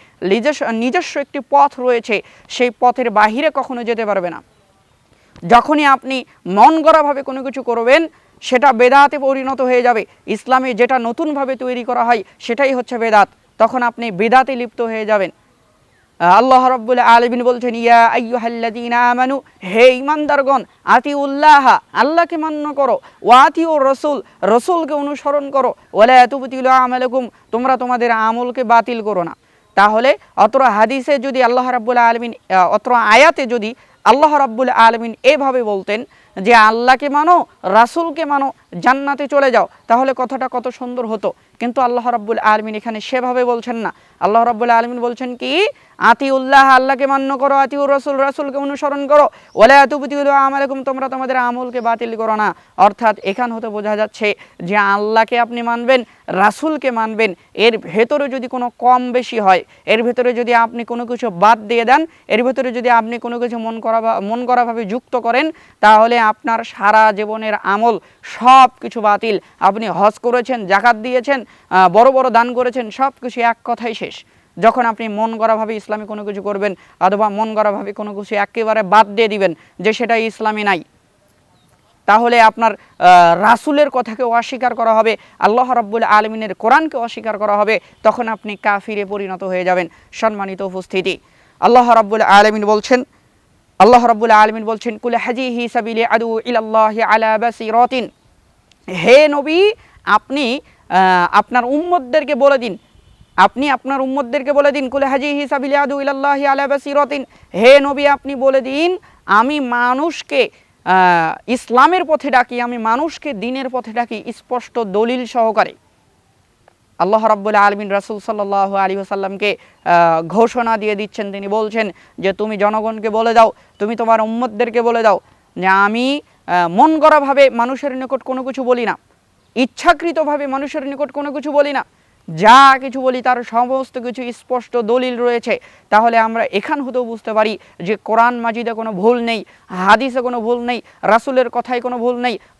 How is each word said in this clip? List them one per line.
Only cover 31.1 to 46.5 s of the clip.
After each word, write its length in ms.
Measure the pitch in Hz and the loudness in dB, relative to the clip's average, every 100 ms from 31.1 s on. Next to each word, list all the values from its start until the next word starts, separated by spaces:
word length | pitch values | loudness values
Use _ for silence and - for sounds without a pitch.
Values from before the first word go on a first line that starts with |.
| 285 | -2
যদি 240 | 269 254 | -2 0
আল্লাহ 260 | 240 247 254 | 2 0 -2
রাব্বুল 280 | 247 220 247 | -4 -2 2
আলামিন, 360 | 233 233 240 220 _ | 2 0 -6 -12 _
আহ, 200 | 185 175 | 2 2
অত্র 240 | 214 262 | 0 0
আয়াতে 520 | 247 214 226 311 320 254 | 0 4 6 6 4 -4
যদি 300 | 240 208 240 _ _ | -4 -6 -10 _ _
আল্লাহ 320 | - 262 302 294 | 2 4 4 2
রাব্বুল 340 | 269 220 254 | 0 -2 -2
আলামিন 460 | - 226 226 233 - | 4 4 2 -6 0
এভাবে 400 | 254 294 277 254 | 2 2 0 -2
বলতেন 420 | 220 202 185 214 - _ _ - | -2 -4 -4 -6 -8 _ _ -6
যে, 140 | 190 233 | 2 6
"আল্লাহকে 540 | 214 226 247 254 285 | 6 4 2 0 0
মানো, 360 | 294 311 349 - _ | 0 4 4 2 _
রাসূলকে 640 | 180 202 233 330 330 294 294 | 0 2 2 0 -6 -6 -4
মানো", 260 | 285 277 - _ 175 | -2 -4 -6 _ -4
জান্নাতে 480 | 247 269 277 277 285 | 0 0 -2 -6 -2
চলে 240 | 285 277 | 0 2
যাও, 160 | 220 175 - - | 2 0 -6 -2
তাহলে 260 | 233 269 254 | 0 0 -2
কথাটা 340 | 247 262 254 | -6 -6 -6
কত 160 | 247 240 | -6 -8
সুন্দর 400 | - 247 247 233 | -10 -10 -8 -6
হতো। 260 | 220 202 - _ _ | -6 -6 -8 _ _
কিন্তু 220 | 240 254 | -6 -2
আল্লাহ 260 | 247 247 240 | -2 -2 -2
রাব্বুল 320 | 240 208 220 | -4 -4 -2
আলামিন 360 | 214 214 220 214 | 0 0 -2 -10
এখানে 260 | 233 214 | -10 -10
সেভাবে 440 | - 254 247 247 247 | -6 -4 -2 -2 -2
বলছেন 300 | 233 240 233 | -2 -6 -8
না। 180 | 196 - _ _ | -8 -10 _ _
আল্লাহ 240 | 185 226 | 0 2
রাব্বুল 260 | 240 220 240 | 0 -2 0
আলামিন 320 | 226 240 247 | 0 0 -4
বলছেন 340 | 240 233 254 247 | -6 -6 -10 -8
কি, 320 | 254 302 427 - _ - | -4 -2 -2 -4 _ -2
"আতিউল্লাহ, 680 | 214 240 269 269 262 | 2 2 0 -2 4